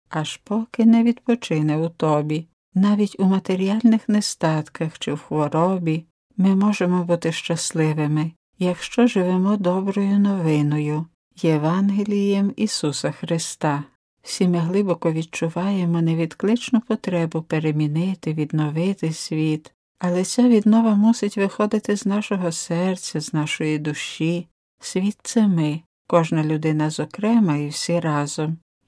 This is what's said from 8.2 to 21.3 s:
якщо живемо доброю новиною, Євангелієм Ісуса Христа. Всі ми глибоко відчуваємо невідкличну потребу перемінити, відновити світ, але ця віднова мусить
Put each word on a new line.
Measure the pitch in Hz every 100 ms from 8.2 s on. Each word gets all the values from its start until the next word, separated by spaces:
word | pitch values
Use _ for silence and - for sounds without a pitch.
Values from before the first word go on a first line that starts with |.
| 160 - _ -
якщо | 180 175 - - 240
живемо | 202 180 180 196 208
доброю | 180 185 196 202 196 202
новиною, | 202 196 160 151 147 151 151 151 165 _ _ -
Євангелієм | 165 151 156 185 202 202 208 202 202 196 202 -
Ісуса | 214 - 151 - 147
Христа. | - 170 165 - - 156 143 143 _ _ _
Всі | - - 180
ми | 175
глибоко | 165 196 196 170 165
відчуваємо | 160 160 - 165 170 196 196 170 170
невідкличну | 165 165 165 - 196 240 - 226
потребу | - 220 185 175 165 165
перемінити, | 160 156 156 151 151 156 190 185 160
відновити | 156 147 156 151 160 185 196 160
світ, | 156 - 156 156 151 - _ _ -
але | 180 180
ця | 190 - 247
віднова | 220 208 226 226
мусить | 202 220 233 208